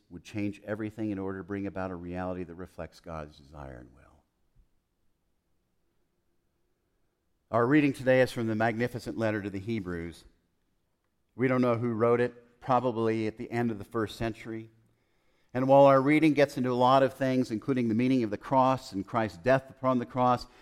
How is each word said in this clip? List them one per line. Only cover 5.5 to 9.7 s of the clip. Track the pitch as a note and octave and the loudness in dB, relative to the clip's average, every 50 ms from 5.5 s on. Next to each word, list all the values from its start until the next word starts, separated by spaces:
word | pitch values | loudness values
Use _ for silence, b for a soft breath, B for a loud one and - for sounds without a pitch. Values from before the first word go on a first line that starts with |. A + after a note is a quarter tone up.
| _ _ _ _ _ _ _ _ _ _ _ _ _ _ _ _ _ _ _ _ _ _ _ _ _ _ _ _ _ _ _ _ _ _ _ _ _ _ _ - | _ _ _ _ _ _ _ _ _ _ _ _ _ _ _ _ _ _ _ _ _ _ _ _ _ _ _ _ _ _ _ _ _ _ _ _ _ _ _ -4
Our | G#2+ A#2 A#2 B2 | 0 0 2 4
reading | C#3+ D#3 D3 C#3+ C3 | 4 4 4 2 0
today | - B2+ B2+ B2+ B2+ | -2 0 2 4 4
is | B2+ A#2+ | 4 2
from | - B2 A#2 A2 | 0 -4 -4 -2
the | A2 | 0
magnificent | G#2+ A2 A#2 A2 A2 A#2+ A#2+ - A#2 - - - | 0 0 0 0 -2 -4 -4 -6 -8 -10 -10 -6
letter | - A2+ A2 G#2+ G#2+ F#2+ | -4 -2 -2 -2 -2 -4
to | G2+ | -6
the | F#2+ G2 | -8 -8
Hebrews. | F#2 A2 | -6 -6